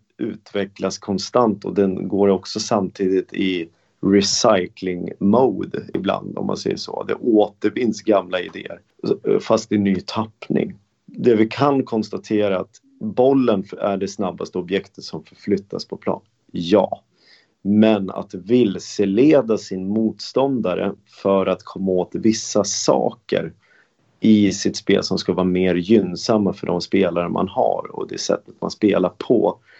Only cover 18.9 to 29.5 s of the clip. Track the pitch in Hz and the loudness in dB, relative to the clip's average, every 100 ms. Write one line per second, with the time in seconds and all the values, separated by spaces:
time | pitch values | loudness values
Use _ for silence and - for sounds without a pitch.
18.9 | - 101 101 147 147 113 104 - 92 95 | -2 0 4 4 4 2 -2 -4 -8 -4
19.9 | 107 110 - - 127 139 127 92 87 98 | 0 -2 -4 -4 -2 0 0 -2 -2 -4
20.9 | - _ - 98 98 95 90 - 90 95 | -6 _ -4 0 2 2 -2 -6 -6 -2
21.9 | 90 87 - 110 110 - 107 98 - - | 0 -2 0 0 0 0 0 0 -2 0
22.9 | - - - - 98 - - _ _ _ | 0 0 -6 -4 -4 -4 -14 _ _ _
23.9 | _ _ _ 113 107 101 92 101 - - | _ _ _ 4 6 4 0 -4 -4 0
24.9 | 98 - 92 - 90 92 90 92 90 87 | 0 0 -4 -2 0 2 2 2 0 4
25.9 | 113 90 87 - 110 98 - - 87 - | 4 2 -4 0 2 2 -2 -4 -4 0
26.9 | 98 90 87 85 90 92 - 113 - - | 0 2 0 -2 -2 -2 0 0 -2 -6
27.9 | - - - - - - - 90 - 104 | -10 -10 -6 -4 -4 -6 -10 -10 0 2
28.9 | 92 92 - - 120 90 | 2 0 -2 0 2 2